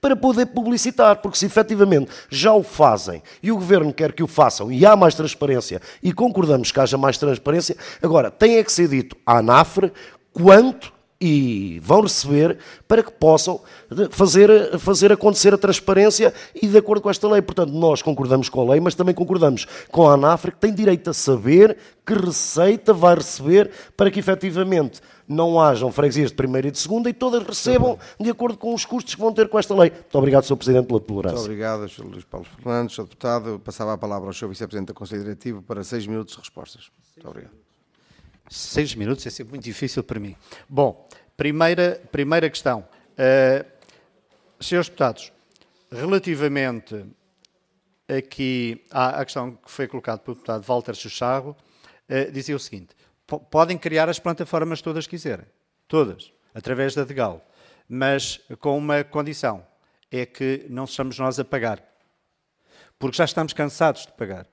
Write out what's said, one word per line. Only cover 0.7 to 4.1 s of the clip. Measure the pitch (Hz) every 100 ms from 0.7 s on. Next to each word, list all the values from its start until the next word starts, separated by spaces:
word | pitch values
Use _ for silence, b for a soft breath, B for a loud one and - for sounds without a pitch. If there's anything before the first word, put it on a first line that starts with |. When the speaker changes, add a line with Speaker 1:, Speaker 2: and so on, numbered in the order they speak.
| 240 240 - 220 208
Speaker 1:
porque | 202 -
se | 196
efetivamente | - 220 214 196 160 135 B B
já | 139 175
o | 214
fazem | 180 - 147 107 98 85 - b
e | 185
o | 220
governo | 180 190 151
quer | 135 156